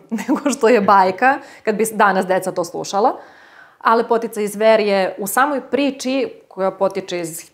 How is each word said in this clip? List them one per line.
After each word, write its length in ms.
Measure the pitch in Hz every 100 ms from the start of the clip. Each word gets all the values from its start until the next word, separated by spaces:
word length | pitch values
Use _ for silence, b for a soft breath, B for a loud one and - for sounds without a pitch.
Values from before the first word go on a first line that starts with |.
<laughs> 180 | - 220
nego 300 | - 277 285
što 180 | 247 220
je 120 | 240
bajka, 540 | 196 196 190 185 254 285 B B
kad 100 | -
bi 100 | 208 220
danas 340 | 214 208 185 180
deca 260 | 185 185
to 120 | 180
slušala. 480 | 175 165 160 196 247 - B B B B B B
A 160 | -
Lepotica 460 | 233 226 220 226 208
i 80 | 208
zver 320 | 208 220 220
je 340 | 208 196 185 -
u 80 | 190
samoj 340 | - 285 277
priči, 720 | 262 254 285 277 254 262 233 - _
koja 220 | - 190
potiče 500 | 190 196 190 185 175
iz 220 | 160 165 -